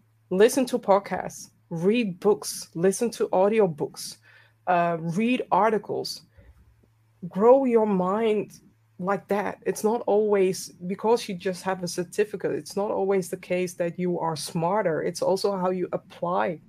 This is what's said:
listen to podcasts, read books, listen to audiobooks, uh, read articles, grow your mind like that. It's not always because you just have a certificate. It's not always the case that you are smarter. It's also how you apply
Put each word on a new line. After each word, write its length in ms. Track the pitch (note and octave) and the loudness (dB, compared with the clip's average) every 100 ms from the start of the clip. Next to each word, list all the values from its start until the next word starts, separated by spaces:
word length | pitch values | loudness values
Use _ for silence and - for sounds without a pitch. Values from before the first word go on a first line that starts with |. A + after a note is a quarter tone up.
| _ _ - | _ _ -4
listen 340 | F#3 A3+ C4+ B3+ | 4 4 4 0
to 120 | B3 | 0
podcasts, 720 | G#3 G3 G3+ F3+ - - - _ - | 4 2 2 -6 -6 -10 -20 _ -12
read 480 | E3 F3+ A#3+ G#3+ F3 | -2 2 2 0 0
books, 480 | G3+ G#3 - - - | 2 2 0 -10 -10
listen 360 | E3 F#3 F#3+ A#3 | 0 2 2 -2
to 180 | - - | -2 0
audiobooks, 880 | F#3 G3 A3 F#3+ C#3+ C#3+ - - - _ - _ _ - | 2 4 4 2 2 -8 -8 -16 -16 _ -20 _ _ 0
uh, 300 | F3 E3+ E3+ | 2 2 -2
read 420 | E3 E3 A3+ B3+ - | -4 -2 0 0 0
articles, 680 | F3 G#3+ G#3+ - C3 C3 - _ _ - - _ _ _ _ _ _ E3+ | 2 4 2 -4 -6 -6 -10 _ _ -20 -20 _ _ _ _ _ _ -8
grow 360 | F3+ A3+ C4+ | 2 6 6
your 220 | C4+ A#3 G#3+ | 6 4 4
mind 760 | F#3+ F3+ G#3 A3+ G#3+ - - _ _ _ - | 2 0 0 0 0 -4 -12 _ _ _ -10
like 300 | F3+ G3 - | -4 -4 -2
that. 300 | G3+ F#3+ - F#3+ | -2 -2 -6 -6
It's 180 | F#3+ | -2
not 160 | G#3+ A#3 - | 0 0 2
always 640 | G3+ G#3+ G3+ F#3+ F3+ - - F3+ | 2 2 2 2 0 -8 -12 -8
because 420 | G3 G#3+ A#3 A3+ | -4 0 0 0
you 60 | F3+ | -6
just 260 | F#3+ F3 | -6 -4
have 200 | F#3+ F#3+ | -4 -4
a 40 | F3+ | -6
certificate. 640 | - F3 - G3+ G3 D3+ | -6 -6 -2 -2 -2 -4
It's 240 | C3 - G3 | -6 -6 -6
not 140 | G#3 | -4
always 380 | G3 G3 G3 F3+ | -2 0 0 -2
the 80 | F3+ | -8
case 380 | - F3+ F3+ | -4 -4 -4
that 240 | - F3 F3 | -4 -6 -2
you 200 | F3+ E3+ | -2 -2
are 180 | D#3+ D3+ | -2 -4
smarter. 680 | - E3+ E3 G#3 F#3+ D#3 | -6 -2 -2 0 0 0
It's 200 | F3 F3 | -4 -2
also 340 | - F#3+ G3+ G3 | 0 0 0 0
how 140 | F3+ | -2
you 180 | F#3 F3 | -2 -4
apply 680 | F3 - - F3 F#3+ G#3+ D3+ | -6 -10 -8 -4 -2 -2 -4